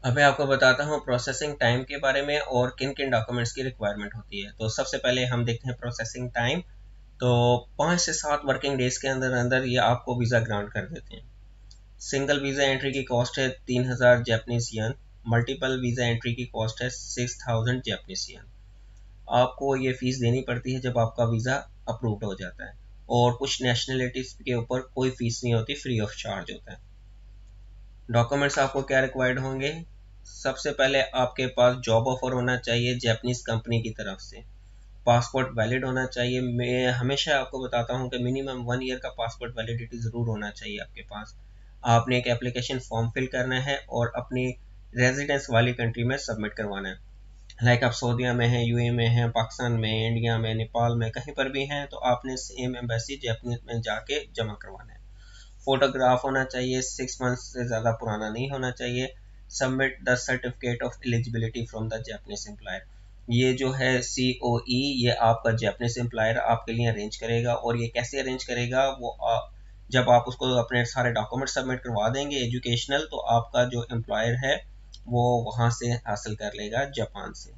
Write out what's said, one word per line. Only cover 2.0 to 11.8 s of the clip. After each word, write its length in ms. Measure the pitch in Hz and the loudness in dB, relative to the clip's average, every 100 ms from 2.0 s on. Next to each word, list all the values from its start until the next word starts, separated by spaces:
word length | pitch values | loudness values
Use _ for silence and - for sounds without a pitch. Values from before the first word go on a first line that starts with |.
| 135 135 | 0 2
में 160 | 143 147 | 2 0
और 380 | 143 127 123 - | 0 2 0 0
किन 140 | 131 | -6
किन 180 | 139 139 | -2 0
documents 420 | 120 113 120 117 | 0 0 -2 -2
की 100 | - | -4
requirement 520 | 131 123 104 104 104 | -6 -4 -4 -4 -6
होती 260 | 110 - 101 | -10 -12 -10
है। 100 | 101 | -10
तो 180 | - 110 | -6 -4
सबसे 300 | - 135 139 | -2 -2 0
पहले 260 | 127 127 | 2 2
हम 200 | 123 123 | 2 0
देखते 240 | 120 117 127 | 0 -2 -4
हैं 100 | 120 | -6
processing 520 | 120 117 113 127 123 | -6 -6 -6 -6 -4
time। 300 | 120 120 165 - - - - - - | 0 0 0 -4 -18 -20 -20 -20 -2
तो 360 | 123 120 120 123 - - | 4 6 6 4 0 0
पाँच 220 | 151 175 | 2 2
से 120 | - | 0
सात 300 | 151 151 147 | -2 0 0
working 320 | 147 131 139 139 | 2 0 0 2
days 200 | 123 - | 0 0
के 100 | 135 | -2
अंदर 240 | 131 127 | 0 2
अंदर 320 | 127 123 131 | 2 2 2
ये 120 | 131 123 | 2 4
आपको 420 | 110 123 - 123 | 4 4 0 0
visa 220 | 117 120 | 4 2
grant 280 | 110 104 104 | 2 -2 -2
कर 80 | 107 | -6
देते 360 | 95 160 - - | -8 -12 -14 -18
हैं। 60 | - - - - - - | -18 -20 -20 -20 -20 -20